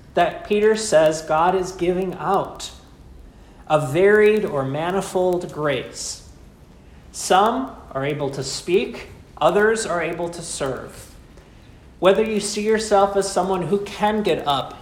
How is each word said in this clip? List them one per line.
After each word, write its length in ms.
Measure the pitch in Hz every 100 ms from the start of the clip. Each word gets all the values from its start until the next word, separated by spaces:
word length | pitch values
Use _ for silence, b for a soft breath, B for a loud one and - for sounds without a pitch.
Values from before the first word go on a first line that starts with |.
| B 185
that 300 | 170 - -
Peter 300 | 208 214 214
says 460 | - 160 156 160
God 340 | - 156 175 190
is 160 | 180
giving 420 | - 175 180 185 -
out, 560 | 156 190 135 - - - - - - - - B B B -
a 120 | 151 135
varied 560 | 156 196 214 208 214
or 220 | 165 143 135
manifold 880 | 143 170 190 180 190 180 175 180
grace. 760 | 147 151 127 - - - - - - - - - B B B B
Some 640 | - - 185 214 254 269 - -
are 120 | 139
able 260 | 139 143 139
to 120 | 139
speak, 680 | 131 - - 190 247 - - - - -
others 480 | 156 196 214 220 156
are 160 | 170
able 260 | 165 170 170
to 140 | 170
serve. 680 | 160 - 139 127 - - - - - B B B B B B B
Whether 240 | 180 208
you 180 | 220 208
see 220 | - 208
yourself 520 | 208 220 214 202 196 196
as 160 | 190
someone 300 | 196 190 185
who 180 | 156 202
can 420 | - - 214 214
get 240 | 190 147 143
up 320 | 135 - -